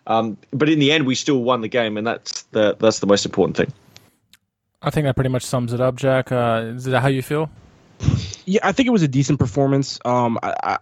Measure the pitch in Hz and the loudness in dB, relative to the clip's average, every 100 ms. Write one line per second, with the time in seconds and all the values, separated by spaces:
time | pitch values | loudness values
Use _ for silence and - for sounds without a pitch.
0 | - 113 113 101 _ 139 151 156 139 160 | -2 0 0 -6 _ -2 2 4 4 2
1 | 131 127 - 139 120 123 110 123 110 104 | 0 -2 0 0 2 0 0 -2 -2 -2
2 | 110 - - - - 117 107 98 110 107 | -4 -6 -8 -14 -6 0 0 2 2 2
3 | 101 101 - - 90 - 87 - _ - | 2 2 2 0 0 0 -2 -4 _ -20
4 | _ _ _ _ _ _ _ _ 147 160 | _ _ _ _ _ _ _ _ -4 -2
5 | 143 127 131 127 - 131 120 120 127 123 | 0 0 0 -2 -2 -4 -2 0 -2 0
6 | 135 131 123 127 120 113 113 123 131 127 | 0 0 0 0 0 0 -2 -8 -2 2
7 | 135 135 127 147 156 - - _ _ - | 2 0 -2 -4 -4 -8 -20 _ _ -6
8 | - - - - - 196 185 196 247 233 | 0 0 -2 -10 -2 0 0 2 2 2
9 | 156 131 135 143 127 - 139 139 135 - | 2 2 0 0 0 0 2 2 -2 -4
10 | 120 123 120 113 98 - - 98 | -2 0 0 -2 -4 -4 -4 -2